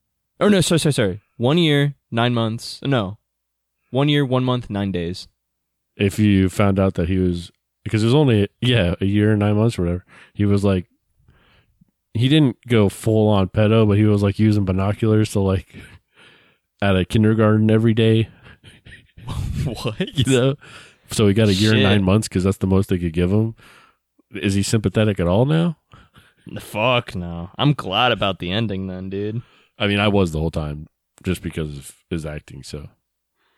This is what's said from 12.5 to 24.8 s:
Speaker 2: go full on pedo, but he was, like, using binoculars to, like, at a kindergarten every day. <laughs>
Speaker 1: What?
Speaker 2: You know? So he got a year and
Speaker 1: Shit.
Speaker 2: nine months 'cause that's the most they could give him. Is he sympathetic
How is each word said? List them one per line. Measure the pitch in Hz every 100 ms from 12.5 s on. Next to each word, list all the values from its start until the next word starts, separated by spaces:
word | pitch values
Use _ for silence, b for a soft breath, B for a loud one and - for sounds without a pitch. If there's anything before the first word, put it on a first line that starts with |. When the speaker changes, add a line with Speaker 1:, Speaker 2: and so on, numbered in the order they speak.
| - 117
Speaker 2:
go | 117 101
full | - - 110 107
on | 104 95
pedo, | - 107 113 107
but | 101
he |
was, | 107 101
like, | 101 101
using | 110 104
binoculars | 95 92 98 104 110 107 107
to, | 104
like, | 98 95 - - - - _ b b b b b _ -
at | 98 92
a |
kindergarten | 90 113 107 110 107 107 110
every | 110 117
day. | 110 113 110 110
<laughs> | B B B B B B B _ - - - - -
Speaker 1:
What? | 143 110 120 104 190 185
Speaker 2:
You | 127 127
know? | 135 135 B B B B -
So | - 104
he |
got | 98 110
a |
year | 95 110
and | 110
Speaker 1:
Shit. | 104
Speaker 2:
nine | 101
months | 92 104 107
'cause | 92
that's | 95 95
the | 95
most | 95 95
they | 92
could | 85
give | 80 87
him. | 104 110 113 b b b b _ _ _
Is | 104 101
he | 98
sympathetic | 98 113